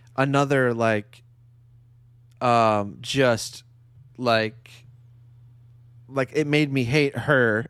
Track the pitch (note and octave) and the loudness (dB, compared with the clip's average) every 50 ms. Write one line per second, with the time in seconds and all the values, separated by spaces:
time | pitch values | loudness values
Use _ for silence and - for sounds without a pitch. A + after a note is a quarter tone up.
0 | - - - - C3+ C#3 C#3 C#3+ C#3+ C#3 C#3+ C3+ B2+ B2 A#2 A#2 A#2 A2+ A2 G#2 | -20 -10 -4 -2 -2 0 2 0 2 2 2 2 2 0 0 0 0 0 0 -2
1 | G#2 - - - - _ _ _ _ _ _ _ _ _ _ - _ _ _ _ | -4 -8 -14 -20 -20 _ _ _ _ _ _ _ _ _ _ -20 _ _ _ _
2 | _ _ _ _ _ _ _ _ B2+ B2 A#2+ A#2 A2+ A2 G#2+ G#2 G2+ G2+ D2 - | _ _ _ _ _ _ _ _ 0 2 4 4 4 4 2 0 -2 -4 -8 -12
3 | A#2+ - - C3+ C3+ B2 A#2 A2 - - - - - _ _ _ _ _ _ - | -12 -6 -2 0 2 2 2 0 -4 -8 -14 -18 -20 _ _ _ _ _ _ -20
4 | - - - - B2+ A#2+ A2+ A2 A2 A2 G#2+ - - - - - - - - - | -20 -20 -14 -6 -2 0 0 0 0 -2 -6 -12 -20 -20 -20 -20 -20 -20 -20 -20
5 | - - - - - - - - - - - - - - - - - - - - | -20 -20 -20 -20 -20 -20 -20 -20 -20 -20 -20 -20 -20 -20 -20 -20 -20 -20 -20 -20
6 | - - C3+ C#3 B2+ - - D3 D#3 D3 C#3+ D3+ D3+ C#3+ C3+ C3+ B2 A2+ C#3 D#3 | -20 -10 -6 -6 -6 -2 -2 -2 -2 0 0 0 0 0 -2 -2 -2 0 0 0
7 | C#3+ C#3 - - A#2 C#3 D3 C3 B2 A2+ G#2 A2 - - | 0 0 -2 -4 -2 0 2 2 2 2 0 -2 -4 -6